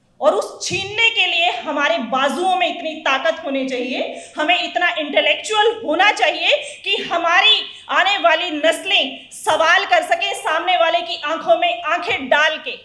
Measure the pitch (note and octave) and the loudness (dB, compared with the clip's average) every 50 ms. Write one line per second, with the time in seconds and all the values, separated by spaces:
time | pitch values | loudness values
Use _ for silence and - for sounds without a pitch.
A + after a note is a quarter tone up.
0 | _ _ _ - C4 D4+ F#4 G#4 - - - - - - F4+ G4 F#4+ G4+ G#4+ A4+ | _ _ _ 0 2 2 2 2 -2 -6 -8 -10 -6 -6 -4 -4 -4 -4 0 2
1 | A#4 A4+ A4+ G4+ F#4 F4 E4+ E4+ E4+ G4+ - F4 - D#4 C#4+ D4 C#4+ D4+ E4+ D#4+ | 2 2 2 2 0 0 2 0 0 0 0 -2 -6 -4 -2 0 0 0 0 -2
2 | A#3 - C4 C4 C#4 C#4+ A3+ E4+ F4+ F#4+ F4+ F#4 F4+ D#4 - A#3 C4 D#4+ D#4 - | -2 -2 0 0 0 0 0 0 0 0 2 2 0 -2 -2 -6 -8 -8 -8 -4
3 | - D4 C4+ C4+ - D#4+ - - - C#4 C4+ C4+ C4 C4 C4 B3 B3 B3+ C#4+ - | -2 -2 0 0 0 -2 -2 -2 -6 -4 -4 -4 -2 -4 -4 -4 -4 -4 -4 -4
4 | - - - - - - - E4 D4+ E4+ F4 F4+ F4 E4+ - F4 F4 E4+ E4+ D#4 | -6 -6 -8 -12 -16 -10 -6 -2 -2 -2 -2 -2 -4 -4 -2 0 0 0 0 -2
5 | D4 D4 - D#4 C#4+ D4 D4+ - - - G#4+ G#4 G#4 A4+ - - - C#4+ D#4 E4+ | -6 -2 0 0 2 2 0 0 -2 -2 0 2 2 2 0 0 -2 -2 2 4
6 | G4 G#4 - - F#4 D#4 E4 D#4+ E4+ G4+ C#5 D5 - - - - - F#4+ G4+ - | 4 2 4 2 0 0 0 0 2 2 0 0 -2 -8 -14 -10 -4 -4 -4 -2
7 | - - F#4 E4+ E4+ E4 F4 G4 G4+ G#4+ G#4+ F#4+ - - - - - - C4+ D#4 | -2 -2 -2 0 2 2 4 4 4 4 4 2 0 -6 -14 -16 -8 -2 0 2
8 | F4+ F#4+ G4+ F#4 D#4+ E4+ D#4+ E4 F4 F4+ D4+ D4 D4 E4 D#4+ - - F#4+ G4+ F4 | 2 2 0 2 4 4 4 2 0 -2 -2 0 2 2 2 0 -2 0 0 0
9 | C4+ C4 - - - - - - - G#4+ D#4 - D#4+ E4 F4 F#4+ G4+ F#4+ F4+ E4 | 0 -2 -6 -12 -16 -18 -18 -6 -2 0 2 2 4 4 4 4 4 2 2 2
10 | - - E4+ E4+ G4 G4+ - - - F4+ D#4 E4 F4 F#4 F4+ E4 E4 E4 E4+ F4 | 2 2 0 0 0 -2 -4 -4 -2 -2 -2 0 0 0 2 2 4 2 2 0
11 | F4 E4+ F4 - D4 D4 D#4+ - - F4 E4+ E4+ F4 F4 E4+ E4+ F4 D4+ E4 F4 | -2 -4 -8 -6 -6 -4 -4 -2 2 2 2 4 4 0 -2 -2 -2 -2 -2 -2
12 | - G#4+ F#4+ D#4+ C4+ B3+ D4+ D4 D#4 D#4 D#4 D4 - B3+ F3+ - | -2 -2 -4 -4 0 0 2 2 4 2 0 -2 -8 -10 -12 -12